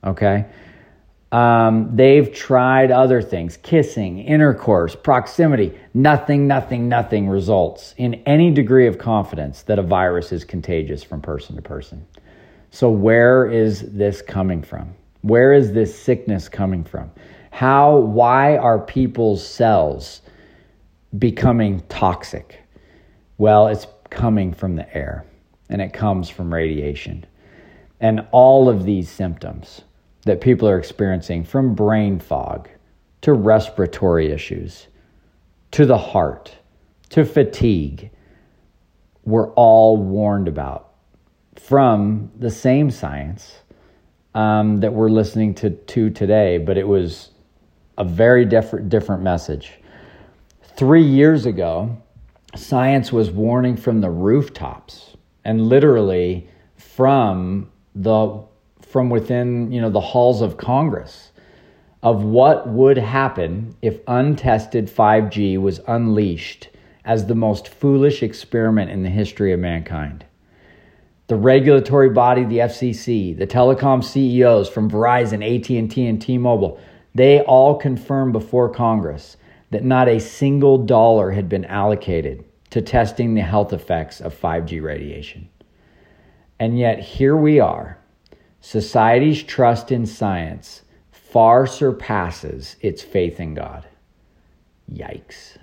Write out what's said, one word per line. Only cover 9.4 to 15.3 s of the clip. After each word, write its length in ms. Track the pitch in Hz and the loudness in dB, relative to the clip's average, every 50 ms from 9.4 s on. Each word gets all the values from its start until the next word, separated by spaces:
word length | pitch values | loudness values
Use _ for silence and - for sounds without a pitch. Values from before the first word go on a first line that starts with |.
| 73 71 69 - _ | -10 -10 -12 -14 _
that 160 | - 107 101 | -4 -2 -2
a 40 | 98 | 0
virus 480 | 85 98 92 92 90 87 87 87 - | -2 0 0 0 0 -2 -4 -6 -6
is 120 | 95 82 76 | -10 -10 -10
contagious 600 | _ - 90 78 - 90 82 78 71 - 73 - | _ -12 -12 -8 -6 -6 -6 -4 -6 -10 -12 -12
from 180 | _ 73 73 | _ -16 -14
person 340 | 73 - 76 71 - - - | -12 -10 -10 -12 -12 -14 -16
to 60 | - | -18
person. 440 | - - 76 71 71 - - - 80 _ _ _ _ _ _ _ _ _ _ _ _ _ | -14 -14 -14 -14 -14 -16 -20 -20 -20 _ _ _ _ _ _ _ _ _ _ _ _ _
So 180 | _ - 131 120 | _ 0 2 2
where 600 | 110 104 98 110 113 117 117 120 127 131 127 110 | 2 2 2 2 4 4 6 6 6 4 2 2
is 420 | 117 113 110 110 104 95 - - 101 | 0 0 0 0 -2 -4 -8 -12 -6
this 280 | 101 101 101 98 - | -2 -2 -2 -2 -4
coming 400 | - - - 98 95 92 90 82 | -12 -10 -6 -4 -4 -2 -4 -6
from? 320 | 73 - - - - - 90 _ _ _ _ _ | -8 -12 -14 -14 -14 -16 -18 _ _ _ _ _
Where 320 | - 104 | -2 2